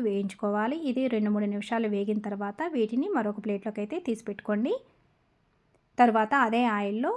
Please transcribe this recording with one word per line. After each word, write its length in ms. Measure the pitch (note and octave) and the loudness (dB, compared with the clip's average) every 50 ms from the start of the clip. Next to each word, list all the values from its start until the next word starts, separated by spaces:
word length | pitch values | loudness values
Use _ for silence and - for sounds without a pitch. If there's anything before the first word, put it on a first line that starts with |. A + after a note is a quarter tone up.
| B3 | 0
వేయించుకోవాలి. 720 | G#3+ G3 G3+ G3+ F#3+ - - - G3+ G3+ G#3 G#3+ A#3+ D4 E4 E4 C4+ | 0 0 0 -2 -2 -4 -4 -2 -2 0 0 0 -2 -2 -2 -2 -2
ఇది 120 | A#3+ C4 C4 B3+ B3 | 0 0 0 0 0
రెండు 180 | G#3+ G#3+ G#3 G#3 | 2 2 2 2
మూడు 160 | G#3 G#3 G3+ | 2 0 0
నిమిషాలు 380 | G3+ G3+ G3+ - A#3+ A3+ A3+ G#3+ G#3 | -2 -4 -4 -2 -2 0 0 0 0
వేగిన 260 | G3+ G3+ G#3 G#3+ G#3+ G#3+ | 0 0 0 -2 -2 -2
తర్వాత 300 | G#3 G3+ G3 G3+ G3+ G#3 - D#4 F4 D#4 | -4 -6 -6 -6 -6 -6 -4 -4 -2 0
వీటిని 340 | A#3+ A3 A3 A#3 B3 D4+ G#4 G4 | 0 0 0 0 0 0 0 0
మరొక 260 | C4 A3 G#3 G#3 G#3 - | 0 0 0 -2 -4 -2
ప్లేట్లోకి 360 | G#3+ G3+ G3 - A3 G#3+ A#3 G#3 | -2 -2 -2 -4 -6 -6 -4 -6
అయితే 160 | G#3+ D#4 F4+ F4+ | -4 -6 -4 -2
తీసి 180 | B3+ A3+ A3 - - | -2 -4 -4 -4 -8
పెట్టుకోండి. 440 | G3 - - - G#3 G#3 A#3 D#4 A#4 C5+ - _ _ _ _ _ _ _ _ _ _ _ _ _ _ _ _ _ _ _ _ _ _ | -10 -6 -4 -2 0 0 0 0 0 -2 -6 _ _ _ _ _ _ _ _ _ _ _ _ _ _ _ _ _ _ _ _ _ _
తర్వాత 360 | - B3 A#3 G#3+ A3 G#3+ G#3+ C#4+ C#4 B3 | 4 6 6 6 4 2 4 4 4 4
అదే 160 | A3 A3+ A#3+ B3 A#3 G#3+ | 4 4 2 2 2 2
ఆయిల్లో 360 | G#3 G3+ G3+ G#3 A3 C4 E4+ A#4 | 0 0 -2 -2 -2 -2 -2 -2